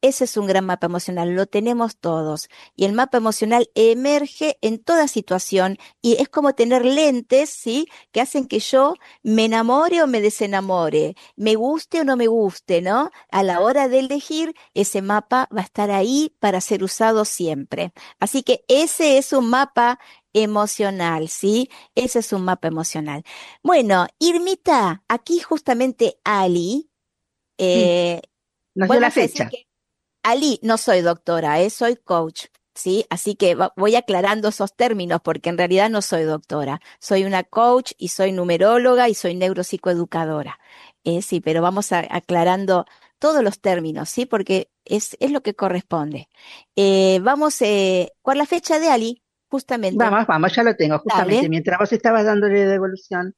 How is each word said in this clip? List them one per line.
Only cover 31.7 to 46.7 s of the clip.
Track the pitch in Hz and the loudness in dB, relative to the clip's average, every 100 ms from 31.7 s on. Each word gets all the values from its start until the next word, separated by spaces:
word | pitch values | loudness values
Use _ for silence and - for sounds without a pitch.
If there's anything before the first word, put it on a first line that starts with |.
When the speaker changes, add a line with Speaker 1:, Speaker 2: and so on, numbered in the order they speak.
Speaker 1:
soy | - 233 240 | 0 -2 -2
coach, | _ 175 160 - - _ _ - | _ -2 -2 -8 -20 _ _ -10
¿sí? | 185 190 220 | -2 -2 -2
Así | 170 - | -4 -4
que | 202 190 147 | 0 0 2
va-, | 185 - | -2 0
voy | 202 233 | 2 2
aclarando | 240 185 196 214 214 | 0 0 0 0 -2
esos | - 196 _ | -2 -6 _
términos | 240 214 175 170 | -2 0 -2 -4
porque | - 151 - | -4 -4 -4
en | 170 | -2
realidad | 180 185 214 | 0 2 2
no | 220 | 0
soy | 190 170 156 | -2 -2 -2
doctora. | 156 _ 151 139 147 - - | -4 _ -6 -6 -8 -12 -20
Soy | - 196 | -2 0
una | 196 190 | 0 -2
coach | 180 220 240 247 247 - | -2 2 4 4 0 -10
y | 180 | -10
soy | - 196 | -2 -2
numeróloga | 190 180 170 196 240 247 247 247 | 0 -2 2 4 4 4 4 2
y | 208 | 0
soy | 180 | -4
neuropsicoeducadora. | 180 185 185 180 190 - 175 170 175 160 156 156 - _ - - _ - | -2 -2 -2 -6 -6 -2 -2 -2 -4 -4 -4 -8 -14 _ -20 -20 _ -4
Eh, | 170 | -4
sí, | - 175 | -2 -4
pero | 160 160 | -2 0
vamos | 170 190 208 | 0 -2 -2
a-, | 175 170 | -2 -2
aclarando | 180 - 175 170 185 190 185 - _ _ _ | -8 -2 0 2 0 2 0 0 _ _ _
todos | 294 302 | 0 2
los | 226 - | 0 -2
términos, | 202 180 160 156 151 | -2 -2 -2 -8 -8
¿sí? | - 254 | -6 -2
Porque | 220 190 185 - _ - | -2 0 -2 -2 _ -6
es, | 208 - - | -4 -4 -4
es | 277 | -2
lo | 285 | -2
que | 214 202 | -4 -4
corresponde. | 190 180 - 170 151 147 - _ - - _ | -4 -4 -4 -6 -4 -8 -14 _ -20 -20 _